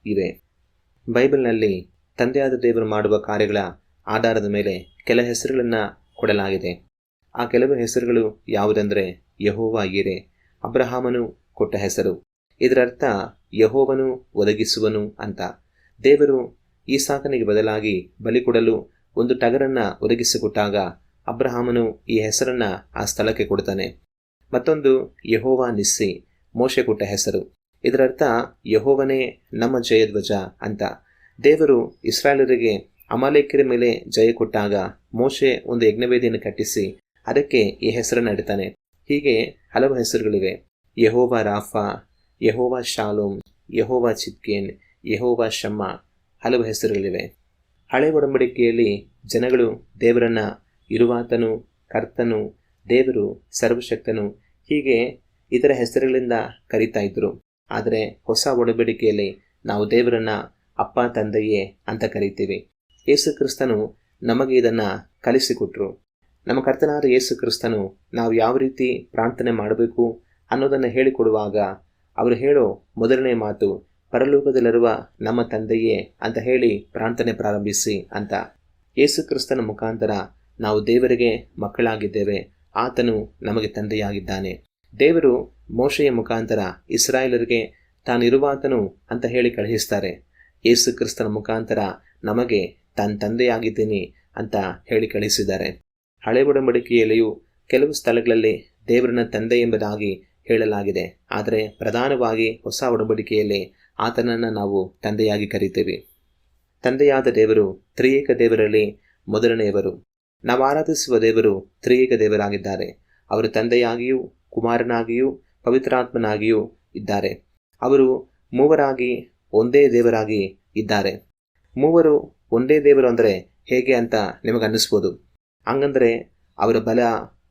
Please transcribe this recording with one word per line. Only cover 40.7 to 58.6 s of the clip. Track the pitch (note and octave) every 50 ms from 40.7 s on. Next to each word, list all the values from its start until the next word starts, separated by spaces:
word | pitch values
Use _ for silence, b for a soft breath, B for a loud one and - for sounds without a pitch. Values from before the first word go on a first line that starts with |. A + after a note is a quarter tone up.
| _ _ _ _ _ -
ಯೆಹೋವ | A#2 G#2+ A2+ B2 B2 A#2+ B2 A2+ G#2+
ರಾಫಾ, | G#2 G2+ G#2 G#2 - - A2 G2+ G2+ G2+ - - _ _ _ _ _ _ - A#2
ಯೆಹೋವ | A2+ A2 B2 B2 B2 B2+ B2+
ಶಾಲೋಮ್, | A2+ - - - G#2+ G#2 G#2 G#2 G#2 G2+ G2 F#2 - _ _ _ _ - -
ಯೆಹೋವ | - A2+ A#2 B2+ B2+ A#2+ A#2 G#2+
ಚಿದ್ಕೇನ್, | - - A2+ - - - - G2+ G2+ G2 F#2 - b b b b b b
ಯೆಹೋವ | - G#2+ G#2 B2 B2 A#2+ A#2 A2+ A2
ಶಮ್ಮ, | G#2+ - - A2 G#2 G#2+ G2 F#2 F#2 - _ _ _ _ _ _ _ _ -
ಹಲವು | A#2 B2+ A#2+ A#2
ಹೆಸರುಗಳಿವೆ. | A2 G#2+ - - G#2+ G#2 G2+ F#2+ G2 F2+ - - - - _ _ _ _ _ _ _ _ _ _ - -
ಹಳೆ | B2+ D3 D#3
ಒಡಂಬಡಿಕೆಯಲ್ಲಿ | D#3+ D3+ C#3+ C#3 C3+ B2+ B2+ B2 B2 - A#2+ A#2 A#2 A#2 A#2 G#2 G2+ G2+ - - _ _ -
ಜನಗಳು | - - A#2+ A#2+ B2+ B2+ B2+ A#2+ A2+ A#2 - - _ _ -
ದೇವರನ್ನ | A#2 A#2 A#2+ A#2+ A#2+ A#2 A#2 A2 G#2 G2+ - - _ _ _ _ _ -
ಇರುವಾತನು, | A2 A2 A#2+ A#2 B2 A#2 A#2 A#2 B2 A#2 A#2 A2 A2 A2+ - _ _ _ _ -
ಕರ್ತನು, | - A2 - - - - A#2+ A#2 A2+ G#2+ G#2 G#2 - _ _ _ _ _ _ G#2+
ದೇವರು, | A#2 B2+ C3 C3 A#2+ A2 G2+ G2+ - - _ _
ಸರ್ವಶಕ್ತನು | - - - A2 A#2+ A#2+ B2 - A#2 A2 - A#2+ A2 A2 G#2 G2+ - - _ _ _ _ _
ಹೀಗೆ | - D3+ D3+ C3+ C3+ B2 A2+ - - - - _ _ _ _ _ _ B2+
ಇತರ | B2 C3+ C#3 C#3
ಹೆಸರುಗಳಿಂದ | B2+ A#2+ A#2 - C3+ C3 C3 C3 C3 B2+ A#2+ A#2 A2+ A2 A#2+ - _ _
ಕರೀತಾ | - - A2 A2 A2 - A2+
ಇದ್ರು. | G2+ G2 - A2 A2 F#2+ - - _ _ _ _ _ -
ಆದರೆ | G#2+ A2 G#2+ A#2 A2+ A2 G#2+ G#2 - _ _
ಹೊಸ | - A2 - -
ಒಡಂಬಡಿಕೆಯಲ್ಲಿ | C#3+ C3 A#2+